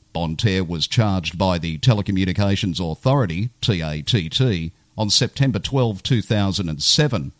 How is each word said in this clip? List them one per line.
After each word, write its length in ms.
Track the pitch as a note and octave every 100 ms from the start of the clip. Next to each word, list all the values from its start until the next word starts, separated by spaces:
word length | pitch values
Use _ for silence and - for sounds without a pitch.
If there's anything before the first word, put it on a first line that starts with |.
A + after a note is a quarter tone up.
| _
Bonterre 540 | E2 E2 D#2+ A#2 F#2+ F2
was 180 | E2+ D2+
charged 520 | - A2 F#2+ D#2 F2
by 200 | F#2+ F2
the 220 | E2+ D#2+
Telecommunications 1000 | - G#2+ G2+ F#2+ F#2+ F2 G2+ G2+ G2 E2+
Authority, 720 | F2 D#2 C3 C#3+ G#2+ D#2+ A#2 -
T 220 | - F#2
A 220 | D#2 D2+
T 260 | D2 A2+ D#2+
T, 420 | - B2+ F2+ E2 - _ -
on 140 | G#2+
September 500 | - A2+ - C3+ G#2+
twelve, 440 | - C3+ A#2+ G2
two 180 | - B2
thousand 480 | - G#2+ G2 F#2+ F2
and 140 | D2
seven, 480 | - - D3+ G2+ C#2 -